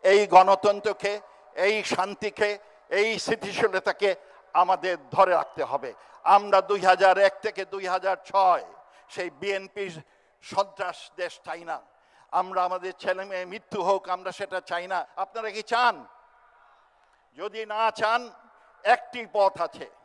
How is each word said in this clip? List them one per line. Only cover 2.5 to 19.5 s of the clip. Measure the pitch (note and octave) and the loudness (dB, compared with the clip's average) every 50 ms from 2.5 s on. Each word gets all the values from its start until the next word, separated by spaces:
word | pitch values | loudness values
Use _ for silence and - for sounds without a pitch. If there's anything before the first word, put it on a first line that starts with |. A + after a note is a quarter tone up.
| G#3 G3+ - - _ _ _ _ | -2 -6 -12 -20 _ _ _ _
এই | D#3+ F#3+ G#3 A3+ A3+ F#3+ | 0 0 0 0 -2 -4
স্থিতিশীলতাকে | - - A3 - - G3 F#3 - - G#3+ F#3 F#3+ - G#3 F3+ - G3+ G3 F3+ - - - - - _ _ _ | -4 -4 -4 -4 -6 -8 -4 -2 -2 0 0 0 -2 -2 -4 0 0 0 0 -2 -8 -20 -20 -20 _ _ _
আমাদের | E3 F#3 F3+ F#3 F3+ F3+ F#3 F3+ F3 - - | 2 2 2 2 0 0 -4 -4 -4 -8 -6
ধরে | - - F#3+ F#3 | 2 2 4 4
রাখতে | F3 D#3+ C#3+ - - D#3 C#3+ | 4 0 0 -2 -6 -8 -6
হবে। | A#2+ C3 C#3 C3+ B2+ - - - _ - - _ | -6 -6 -6 -8 -8 -14 -16 -20 _ -20 -6 _
আমরা | D#3+ F#3+ G3+ G#3 G3+ G3 F#3+ | 4 4 4 6 4 2 2
দুই | F#3+ F#3+ G#3 G3+ | 4 2 -2 2
হাজার | F3 F#3+ F#3 F3+ G3 F#3+ F#3 | 4 4 4 6 6 4 6
এক | F#3+ G3+ G3 G3 - | 6 4 2 2 0
থেকে | - G#3+ G3+ F#3+ F#3+ | -8 -8 -6 -6 -10
দুই | F#3 G3 G3 F#3+ | -10 -10 -8 -6
হাজার | F#3 F3+ F#3 F#3 F#3+ F#3+ F#3 - | -4 -4 -2 -2 -2 -4 -4 -6
ছয় | - - G3 F#3+ F#3 F3 C#3+ - - - - - _ _ - _ _ | -2 0 4 4 4 4 2 0 -10 -20 -20 -20 _ _ -20 _ _
সেই | - - F3+ F3 | -10 -8 -8 -8
বিএনপি | D3 C#3 E3+ G3+ G3+ G3 F#3+ F#3 _ G#3 G3 F#3 E3 D#3+ - _ _ _ _ _ _ _ | -8 -8 -6 -4 -4 -4 -6 -10 _ -10 -10 -10 -10 -14 -18 _ _ _ _ _ _ _
সন্ত্রাস | _ - - - G3+ G3 - - F#3+ F3+ E3+ - - - _ | _ -6 -4 -4 -4 -4 -4 -8 -8 -8 -8 -12 -18 -20 _
দেশ | - F3+ E3 - - _ | -8 -8 -8 -8 -12 _
চাই | F3+ D#3+ E3+ E3+ | -12 -12 -12 -10
না। | E3 D#3+ C3 - _ _ _ _ _ _ _ _ _ | -10 -10 -12 -12 _ _ _ _ _ _ _ _ _
আমরা | - F3 F#3 F#3 F#3+ F#3 F3+ | -4 -4 -4 -2 -2 -2 -2
আমাদের | F3+ F#3 F3+ F3 F#3+ F#3 _ | -2 -2 -6 -8 -10 -12 _
ছেলে | - G3 F#3 F#3 G3 | -4 -4 -4 -4 -6
মেয়ে | G3+ G3 F#3 F3+ | -10 -8 -10 -10
মৃত্যু | F3+ F#3 A3 _ _ - G#3+ F3 | -10 -12 -16 _ _ -8 -4 0
হোক, | F3+ G3 F#3+ F#3+ F#3 | 0 0 0 -2 -6
আমরা | F3+ F3+ F#3 F#3 | -8 -6 -6 -12
সেটা | F3 - G3 F#3+ F#3 F#3 | -10 -10 -10 -8 -8 -10
চাই | F3+ - F3 F3 F3 | -8 -6 -8 -8 -6
না। | F#3 F#3+ F3 D3 _ _ | -6 -6 -6 -8 _ _
আপনারা | - G3 G3 _ A3+ A3 A3 | -10 -10 -8 _ -10 -10 -8
কি | G3 G#3+ G#3 | -10 -10 -6
চান? | - A#3+ A#3 B3 A#3+ G#3 D3 A#2+ - _ _ _ _ _ _ _ _ _ _ _ _ _ _ _ _ _ _ _ _ _ _ _ _ _ | -4 0 2 2 0 0 -2 -12 -20 _ _ _ _ _ _ _ _ _ _ _ _ _ _ _ _ _ _ _ _ _ _ _ _ _
যদি | C#3 F3+ G#3 G3 A3 A3 | -12 -12 -10 -10 -10 -10
না | G#3 G#3 G#3+ A3+ A3+ | -8 -4 -2 -2 -2
চান, | A3 A3+ A3 G#3+ A3+ A#3+ B3 A#3 - - _ _ _ _ _ _ _ _ _ | 0 0 -2 0 0 -2 -2 -6 -20 -20 _ _ _ _ _ _ _ _ _
একটি | G3+ B3 A#3+ - - - B3 A3+ G#3 - | 2 2 2 0 -14 -14 -14 -14 -6 0
পথ | G#3 G3 F#3+ | 2 2 2